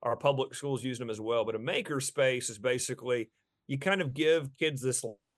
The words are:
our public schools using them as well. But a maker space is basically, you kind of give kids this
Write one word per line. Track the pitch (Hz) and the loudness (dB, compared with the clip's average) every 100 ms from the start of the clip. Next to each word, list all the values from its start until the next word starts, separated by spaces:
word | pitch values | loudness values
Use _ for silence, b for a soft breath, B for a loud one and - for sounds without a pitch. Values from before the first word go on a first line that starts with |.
our | 120 113 | -2 2
public | 143 135 131 | 2 2 0
schools | - 143 127 | -4 -4 -2
using | 127 120 117 | -2 -4 -6
them | |
as | 110 | -4
well. | 110 117 110 | 0 2 2
But | 110 | -2
a | |
maker | 127 208 190 139 | 0 -2 -2 -2
space | - - 135 127 120 | -2 2 2 2 -2
is | 104 | -2
basically, | 127 127 - 123 123 123 110 _ _ _ - | 0 0 -2 -6 -2 -2 -2 _ _ _ -6
you | 139 | -2
kind | 190 196 | 0 2
of | 147 | 0
give | 135 156 165 135 135 | 2 4 4 2 -2
kids | 156 135 | -2 0
this | 127 120 113 104 _ | -2 -2 -4 -10 _